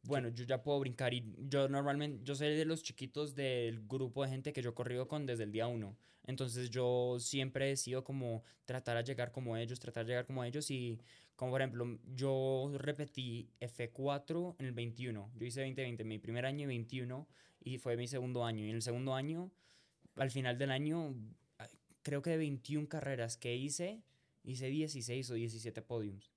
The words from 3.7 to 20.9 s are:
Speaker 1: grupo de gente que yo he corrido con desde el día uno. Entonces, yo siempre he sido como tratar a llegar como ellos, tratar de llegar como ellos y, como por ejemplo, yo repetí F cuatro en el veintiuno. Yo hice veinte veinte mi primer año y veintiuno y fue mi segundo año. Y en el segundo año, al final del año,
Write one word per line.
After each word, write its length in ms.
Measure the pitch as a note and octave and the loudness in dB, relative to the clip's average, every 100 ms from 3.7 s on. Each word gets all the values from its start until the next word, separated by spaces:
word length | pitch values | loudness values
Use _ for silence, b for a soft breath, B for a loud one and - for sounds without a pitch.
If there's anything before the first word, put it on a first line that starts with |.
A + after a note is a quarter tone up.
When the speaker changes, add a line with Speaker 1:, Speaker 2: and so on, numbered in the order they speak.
| A2+ G#2+ | -2 -2
Speaker 1:
grupo 360 | C3 C3 B2 | -2 0 0
de 60 | C3+ | 0
gente 220 | C3 C3+ | 0 -2
que 100 | C#3+ | -2
yo 80 | A#2+ | -2
he 40 | |
corrido 320 | A#2 A#2+ B2 C3 | -2 -2 0 0
con 180 | D3+ C#3 | -2 0
desde 180 | A#2+ | 0
el 80 | G#2 | 0
día 140 | G#2+ A2+ | 2 2
uno. 300 | A#2+ G#2 G#2+ b b | 0 -4 -8 b b
Entonces, 460 | - C3 B2+ A#2+ B2 | -6 -2 -2 -2 -2
yo 480 | B2 B2 B2 B2 B2 | 2 4 6 4 2
siempre 500 | A#2 C#3 C3 C3+ C#3 | 0 2 2 2 2
he 60 | C3+ | 2
sido 260 | - B2+ | 0 -2
como 380 | C3 C3+ B2+ A2+ B B | -2 -2 0 -2 B B
tratar 320 | - B2+ B2 A#2 | -4 -4 2 2
a 60 | |
llegar 280 | A#2+ B2 A#2+ | 2 0 -2
como 240 | C3+ B2 A#2 | -2 -2 0
ellos, 220 | A#2 B2 | -2 -4
tratar 240 | A#2+ A#2+ A2+ | -6 -4 0
de 60 | |
llegar 140 | B2 B2 | 0 0
como 180 | C3 | -2
ellos 260 | B2 C#3 D3 | -2 -2 -2
y, 300 | C3+ A#2+ A2+ B B B - | -2 -2 -4 B B B -6
como 140 | B2+ | 0
por 80 | C3 | 2
ejemplo, 380 | C3 A#2 A#2+ A#2 - | 2 0 -2 -4 -8
yo 560 | B2+ C3+ C3+ C3 C3 C#3 C#3 | -2 2 4 4 2 2 0
repetí 720 | C#3 D3 C#3+ - B2+ A#2 - _ | -2 -2 -4 -4 -4 -4 -8 _
F 300 | A#2+ - A#2+ | -10 -4 -6
cuatro 680 | - C3+ C#3+ C#3+ E3 F3 E3+ | -2 0 0 0 -2 -2 -4
en 80 | C3 | -6
el 60 | |
veintiuno. 580 | A#2+ A#2 A#2 B2 A2 G2+ A#2+ | -2 -4 -4 -4 -4 -8 -6
Yo 100 | A#2+ | -6
hice 140 | B2 | -2
veinte 220 | C3+ C3 | -2 -2
veinte 220 | C3 A#2 | -4 -2
mi 140 | A2 G#2+ | -4 -4
primer 280 | - A#2+ B2+ | -2 0 0
año 180 | C#3+ | 0
y 20 | C#3+ | 0
veintiuno 640 | B2 A2+ C3 B2 B2+ D3+ B B B | -2 -2 -4 -4 -6 -10 B B B
y 160 | - B2+ | -6 -4
fue 180 | B2+ A#2+ | 0 0
mi 100 | A#2+ | 0
segundo 360 | C3 B2+ B2 | -2 0 0
año. 200 | A#2 A2+ | 0 0
Y 60 | G#2+ | 0
en 60 | A#2 | 0
el 60 | |
segundo 320 | A#2 A#2+ C3+ | 0 0 2
año, 360 | C3 C#3+ E3 F#3 b b b b b - - | 0 0 -2 -4 b b b b b -16 0
al 140 | C3+ | 0
final 260 | B2+ B2+ B2 | 2 2 2
del 120 | C#3 | 2
año, 440 | C3+ D3+ | 4 2